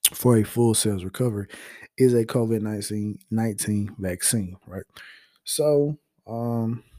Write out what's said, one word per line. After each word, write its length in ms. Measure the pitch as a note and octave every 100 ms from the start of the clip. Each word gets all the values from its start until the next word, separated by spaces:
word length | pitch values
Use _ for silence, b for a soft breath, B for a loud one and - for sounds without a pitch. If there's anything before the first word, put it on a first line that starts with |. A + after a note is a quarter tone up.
| -
for 240 | - B2 A#2
a 80 |
full 300 | G2+ A#2 A#2
sales 280 | A2 G#2+ G2
recovery 460 | F#2 - B2 G2+ G2 B B B B -
is 180 | B2+
a 100 | A#2+
covid 360 | A2+ B2+ A2+ A2+
nineteen, 580 | G#2+ G#2+ G2+ G#2+ G#2 G2+ _
nineteen 640 | A2 A2+ G#2 - G#2 G2+ G2+
vaccine," 580 | F#2 F#2 - A2+ F#2 F#2 -
right? 180 | F#2 - B B B B B
So, 540 | - - D3+ C#3+ D3 D3+ _ _ -
um, 580 | A#2 A#2 A#2 A2+ A#2 B